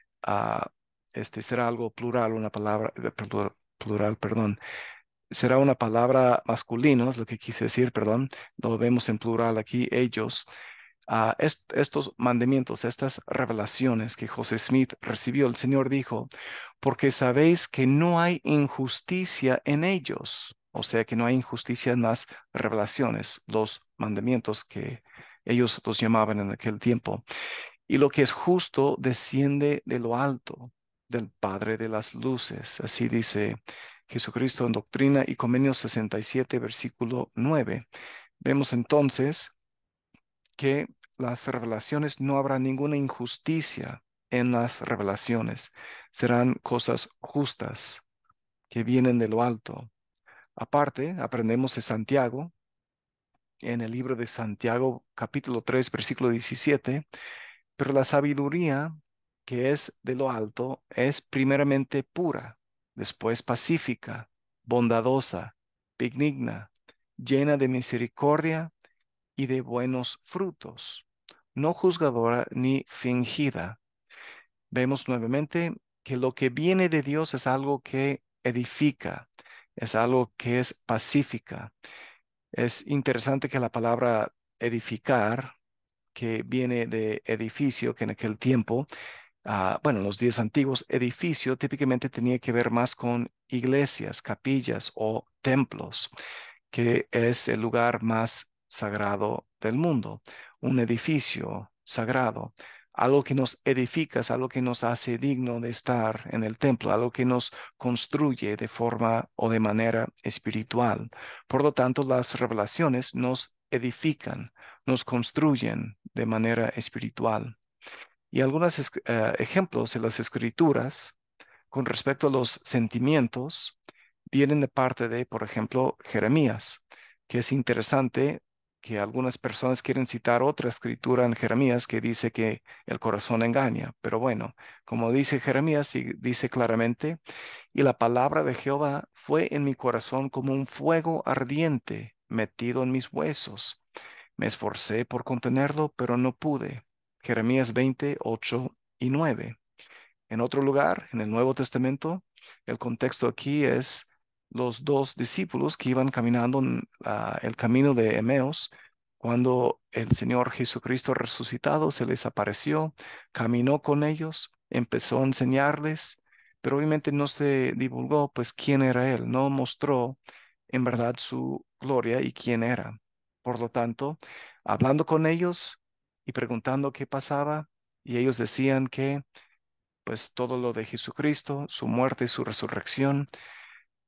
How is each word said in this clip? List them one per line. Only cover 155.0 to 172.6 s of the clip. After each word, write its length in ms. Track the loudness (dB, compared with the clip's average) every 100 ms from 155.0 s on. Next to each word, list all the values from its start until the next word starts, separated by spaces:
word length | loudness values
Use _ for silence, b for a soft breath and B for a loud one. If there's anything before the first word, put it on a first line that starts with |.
| 0 -4
discípulos 600 | -4 -2 -4 -2 -2 -2
que 140 | 0
iban 180 | 0 0
caminando 520 | 0 0 2 2 0
en, 280 | 0 -2 -6 -10
ah, 320 | -6 -4 -4 -6
el 140 | -6 -2
camino 380 | 2 4 6
de 220 | 4 4 2
Emaús, 540 | 2 2 0 -2 -8 B B B _ _
cuando 640 | -2 2 2 2 2 -2 _
el 220 | -6 0
Señor 400 | 0 2 0 0
Jesucristo 640 | -2 -2 -2 -2 -2 0
resucitado 760 | -2 -2 -4 -4 -4 0 2 2
se 160 | 0 -2
les 200 | -2 -4
apareció, 680 | -4 -2 -2 0 0 -2 -6 B B B
caminó 500 | -4 0 2 2 2
con 220 | 2 2
ellos, 480 | 2 0 -4 -6 -8 _ -6
empezó 500 | -4 -2 0 2 2
a 40 |
enseñarles, 960 | 2 2 2 4 4 2 -2 -4 -6 -8 _ b b b
pero 160 | -2 0
obviamente 340 | 2 2 2
no 140 | 0 0
se 460 | 0 2 2 2 0
divulgó, 560 | -4 -4 0 2 2
pues, 200 | 0 -4
quién 300 | -2 2 4
era 300 | 4 4 2
Él, 160 | 0 0
no 220 | 0 0
mostró 640 | 0 -2 -2 0 2 0 -4 -18 B B B _
en 160 | -2
verdad 320 | 0 0 0 -2
su 480 | -2 -2 -4 -6 -10 _
gloria 400 | -2 0 2 0
y 120 | -2
quién 300 | -4 -2 0